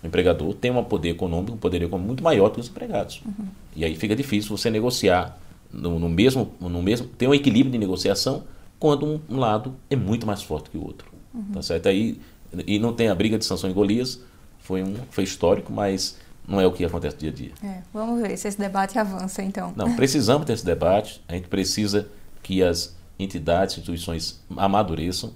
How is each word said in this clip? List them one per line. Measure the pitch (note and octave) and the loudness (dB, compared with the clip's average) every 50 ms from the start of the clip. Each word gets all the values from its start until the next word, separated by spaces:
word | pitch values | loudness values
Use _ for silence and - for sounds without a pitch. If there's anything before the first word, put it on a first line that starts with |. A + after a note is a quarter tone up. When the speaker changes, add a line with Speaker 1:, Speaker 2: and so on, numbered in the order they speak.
| - | -8
Speaker 1:
o | |
empregador | E2 D#2+ F2+ F2+ F2 E2+ - D2+ E2 E2 | 0 2 4 4 4 4 4 2 -4 -4
tem | - - B2 | -2 0 0
um | B2 B2 A2+ | 2 2 0
poder | - - F#2 D#2 E2+ | 0 -2 0 0 0
econômico, | E2+ E2+ F#2 F2 E2 E2+ F#2+ G#2+ A#2 | -2 0 -2 -2 0 -2 -2 -2 -6
um | G#2+ | -2
poder | - F2 F2 E2+ | -2 0 0 2
econômico | E2+ E2 F#2 F#2+ F2+ G#2 | 0 0 -2 -2 -2 -2
muito | B2+ C3 - | -4 0 2
maior | E3 D#3 A2 F#2+ G#2+ | 4 6 6 6 6
do | - | 4
que | - | 0
os | A#2+ - | -10 -10
empregados. | - - - A#3+ G#3 B2+ G2 - - - - | -12 -12 -10 -6 -4 -4 -4 -4 -8 -12 -10
Speaker 2:
Uhum. | A3+ G3 G3+ G#3+ F#3+ F#3 - - - - | -10 -10 -8 -8 -10 -10 -14 -20 -18 -8
Speaker 1:
E | D#2 E2 | -4 -2
aí | D#2+ D#2+ | -2 -2
fica | E2 - G#2 G#2 | -2 0 0 0
difícil | A2 C3+ - - G#2 G#2 G#2 G#2+ | 0 0 0 0 -2 -2 -2 -6
você | G2 - A#2 | -2 -2 0
negociar | A2 G#2+ A2 B2 B2 - - G2 F2+ F2+ E2+ E2 - - - - - - - - - | 0 2 0 0 -2 2 4 4 4 4 2 -2 -8 -14 -18 -20 -20 -20 -20 -18 -14
no, | - - F2 E2+ E2+ | -6 -4 -2 -2 0
no | E2+ E2+ | 0 0
mesmo, | E2 E2+ G#2 C3 C3 C3+ A2 - - - | 4 6 6 6 6 4 -2 -4 -4 -10
no | F2+ F2+ F2 F2 F2 | -8 -4 -4 0 2
mesmo, | F#2+ A2 A#2 A2+ - | 2 0 0 -2 -10
ter | - - A#2+ B2+ | -6 -2 2 4
um | C#3+ | 4
equilíbrio | C#3+ C#3+ C3+ G#2 A2+ C3+ C3 | 6 4 4 6 6 4 4
de | B2 A#2 | 2 0
negociação | G#2+ F#2 F#2 F2 - G#2 G2 - - B2+ C3+ D#3 - - - - - - - - | 0 -2 -2 0 0 0 0 2 0 -2 -2 -2 -6 -12 -18 -18 -20 -20 -14 -2
quando | - D#3 C#3+ C#3 C3+ D3+ | 2 2 2 2 0 -2
um, | D3+ D#3 D#3 - | -4 -4 -6 -4
um | A2 C3+ | -2 0
lado | C3 A2+ G#2+ A2 A#2 C3 C3 C3+ - - | 2 2 2 0 -2 -4 -12 -12 -6 -2
é | C#3+ | -2
muito | C3 G2+ F#2 A2 A#2 A2+ G#2+ | 0 2 0 0 0 0 -4
mais | G#2 F#2+ - | -4 -4 -4
forte | - D#2+ D2+ - - | -6 -6 -6 -6 -8
que | - E2 | -10 -10
o | D#2+ | -10
outro. | D#2 - - - - - - - - - | -10 -12 -14 -18 -20 -20 -20 -20 -16 -12
Speaker 2:
Uhum. | A#3+ G#3 G3 | -12 -8 -6
Speaker 1:
Tá | G3+ F#3 - | -6 -6 -4
certo? | - - E3 - - | -2 -4 0 2 2
Aí, | - - A2 A2+ - - - - - - - - - F2 - - | 2 2 2 -2 -4 -6 -12 -20 -20 -20 -20 -14 -10 -10 -4 0
e | G2+ G#2 | 0 2
não | A2 A#2 A2+ | 2 2 2
tem | - A#2 A2 | 2 2 2
a | G2+ | 4
briga | E2+ G2 A2 G#2+ G#2 | 4 2 2 2 2
de | - | 0
Sansão | - - F2+ - F#2+ | -2 -4 -2 -2 -2
e | F#2 | 2
Golias, | F#2+ G#2 G2 G#2 A#2 B2 B2+ - - - - - - - - - - | 2 2 4 4 2 0 -2 -4 -10 -14 -20 -20 -20 -20 -20 -20 -20
foi | - - F#2+ F#2+ F#2+ | -10 -6 -4 -4 -2
um, | G2 G2 A#2 C3 C3 | -4 -6 -6 -10 -8
foi | - - F#2+ | -4 -2 -2
histórico, | F#2+ - - - E2+ F#2+ G#2 - - - | -2 -2 2 4 4 4 4 0 -6 -4
mas | G#2+ G#2 G2+ F#2+ F#2 - - - - - - - - - - | -2 0 0 0 0 -2 -6 -8 -10 -20 -20 -20 -18 -8 -2
não | F2+ G2 | 2 4
é | F#2 F#2 | 4 4
o | |
que | F2+ - F2+ | 4 2 -2
acontece | E2 E2 E2+ D2 D2 C#2 - | -2 -2 -2 -4 -4 -6 -4
dia | D2 D#2 | -8 -8
a | - | -6
dia. | - - - - - - | -6 -10 -12 -12 -12 -12
Speaker 2:
É, | G3+ F#3+ F#3 F#3 - | -12 -12 -12 -14 -12
vamos | - G#3+ A3 A3+ A#3+ A#3+ | -10 -8 -4 -4 -2 -2
ver | A#3 G3 F#3 F#3 | -2 -2 -4 -6
se | - G#3+ | -6 -8
esse | G3 G3+ | -4 -4
debate | G#3 G3 F#3+ G3 G3 G3 - A#3 | -6 -4 0 -2 -2 0 0 -2
avança, | G#3+ G3 F#3+ F#3 F#3 F#3+ - - | -2 0 -2 -6 -6 -6 -6 -6
então. | G3 F#3+ G3 G#3 F#3 F3+ - | -6 -6 -4 -6 -8 -8 -4
Speaker 1:
Não, | - G2+ A3+ A#3+ | -2 0 0 2
precisamos | A#3 - C3+ C3+ D3+ B2 G2+ B2+ D3 D3+ | 4 4 4 4 4 4 4 4 4 4
desse | D3 A2+ - - | 0 -2 -2 0
debate, | F2 E2+ C#2 - E2 F#2 G#2 G#2+ - - - - - | 0 0 2 4 4 4 4 4 0 -10 -16 -12 -8
a | E2+ | -8
gente | F2+ F2+ - | -8 -6 -2
precisa | - G2 F#2+ F#2 - - G#2+ G#2 G2 G2+ G2+ - - - - - - - - | -2 0 0 0 0 0 0 2 2 0 0 -2 -12 -18 -18 -16 -16 -16 -8
que | - F#2 F#2 | -2 2 4
as | F#2 F2+ E2+ E2+ - - - - - - - - | 4 4 4 0 -4 -8 -12 -18 -20 -20 -10 -8
entidades, | G2 G2 - F2 D#2 E2 E2+ F2 G2 G2 - | -8 -6 -6 -6 0 2 2 4 2 0 -2
instituições | - E2+ - F2 E2 - - E2 E2 D#2+ - - - - - F#2 | -8 -8 -8 -8 -6 -4 -6 -6 -4 -6 -8 -10 -12 -14 -14 -4
amadureçam. | - F#2+ G2 G2 G2+ G#2+ F2+ E2 D#2 D#2 F2 F#2 - - A2+ - | 0 0 2 4 4 2 2 0 -4 -2 -4 -4 -4 -6 -8 -12